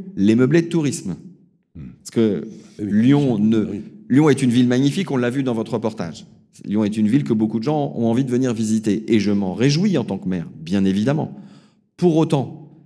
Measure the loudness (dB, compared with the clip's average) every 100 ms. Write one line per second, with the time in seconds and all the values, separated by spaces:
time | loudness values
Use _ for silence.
0 | -10 0 4 4 4 4 2 -2 -2 -4
1 | -8 -10 -12 -20 _ _ _ -18 -18 -18
2 | -6 0 0 0 -6 -14 -20 -10 -2 2
3 | 4 4 2 2 2 2 0 -4 -12 -14
4 | 0 4 6 4 2 2 4 2 0 0
5 | -4 -2 -2 -2 -2 -2 -4 -4 -4 -6
6 | -10 -12 -20 _ _ -16 -6 -2 0 0
7 | 2 2 0 0 0 -2 -4 -2 -4 -2
8 | 0 0 0 0 0 -2 0 0 0 -2
9 | 0 0 2 0 -2 0 0 2 0 0
10 | -2 -6 -4 -6 -8 -12 -4 0 0 0
11 | 0 -2 -4 -10 -20 -20 _ _ _ -2
12 | 2 2 2 0 -2 -10 -20 -20